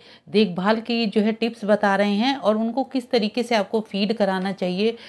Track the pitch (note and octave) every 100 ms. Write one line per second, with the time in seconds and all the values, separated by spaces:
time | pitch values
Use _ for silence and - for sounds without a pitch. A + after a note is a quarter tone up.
0 | - - - G3+ G#3+ F3 F#3 A3+ A3+ A#3
1 | A#3 G3+ G#3+ A3 A3+ A3 G3 G#3 G3+ G3
2 | G3+ G3+ A#3+ C#4 G3 A3 A3+ A#3 B3+ C4+
3 | B3+ A#3+ G#3 B3 A#3 A3+ G3 A3 G#3+ G3
4 | G3+ A3 G3+ F#3+ F#3 F#3+ F3+ F3+ G#3+ A3+